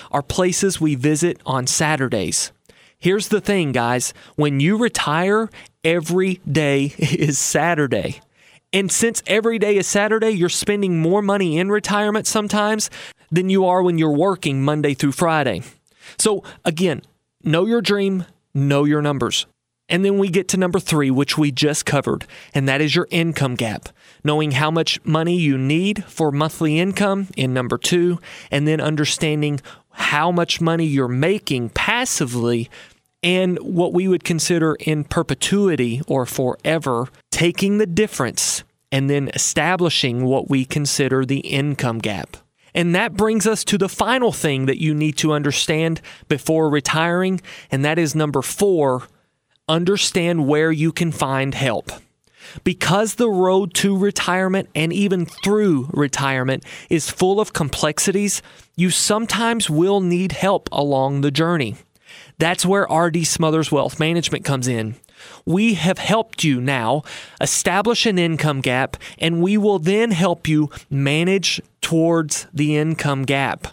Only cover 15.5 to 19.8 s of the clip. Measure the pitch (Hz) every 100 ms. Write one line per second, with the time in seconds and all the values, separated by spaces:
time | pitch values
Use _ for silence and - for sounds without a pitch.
15.5 | 87 - - _ _ - - 220 202 -
16.5 | - - 160 185 131 - _ _ _ -
17.5 | 160 208 233 196 202 196 190 170 _ _
18.5 | 139 139 143 147 151 147 139 117 - -
19.5 | _ _ _